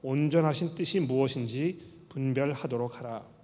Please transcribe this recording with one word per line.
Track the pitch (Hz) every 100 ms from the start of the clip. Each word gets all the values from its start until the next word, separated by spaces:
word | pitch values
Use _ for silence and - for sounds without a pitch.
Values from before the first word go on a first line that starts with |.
온전하신 | 135 135 151 165 156 143 170
뜻이 | 165 170 196
무엇인지 | 139 131 135 127 117 120 160 185 - - -
분별하도록 | - 135 131 139 135 139 120 120 120
하라. | 123 113 98 -